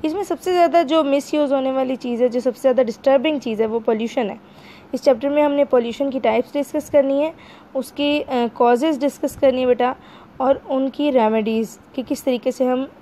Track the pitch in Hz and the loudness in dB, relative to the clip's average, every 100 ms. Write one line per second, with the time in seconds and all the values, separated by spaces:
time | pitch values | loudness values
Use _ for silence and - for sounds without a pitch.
0 | 311 359 392 339 359 359 339 339 269 320 | -4 -6 -6 -6 -2 2 4 4 4 2
1 | 285 277 277 302 294 269 262 262 262 262 | 2 0 0 0 2 0 0 -2 -2 -4
2 | 247 233 247 247 254 - 269 254 240 220 | -4 0 0 0 -2 0 0 2 0 0
3 | 277 269 294 294 233 214 226 226 220 220 | 2 2 2 -2 -4 -2 -2 -2 -2 -2
4 | 226 - 208 220 - - - - - 254 | -2 -4 -4 -6 -18 -20 -20 -20 -10 -2
5 | 294 240 277 294 294 285 277 254 233 220 | 2 2 0 2 2 2 2 2 0 -4
6 | 277 254 220 220 247 285 277 302 285 294 | -4 -2 0 -2 -2 -6 -4 -6 0 2
7 | 269 277 311 330 - - - 262 240 - | 2 0 -2 -6 -20 -20 -10 -10 -10 -4
8 | 285 294 - 247 233 - 240 240 311 285 | -2 -2 -2 -2 -4 2 2 4 2 0
9 | 277 - 285 - 277 254 254 247 247 - | -2 -2 -8 2 2 2 0 0 0 -4
10 | - - - - 262 277 - 269 269 - | -16 -20 -20 -4 0 0 -2 -2 -2 -2
11 | 294 254 214 220 214 220 220 - - - | 0 2 2 2 0 -2 -4 -10 -12 -10
12 | 240 277 - 247 254 247 254 254 269 - | -6 -4 -2 -2 -4 -2 -2 -2 -4 -12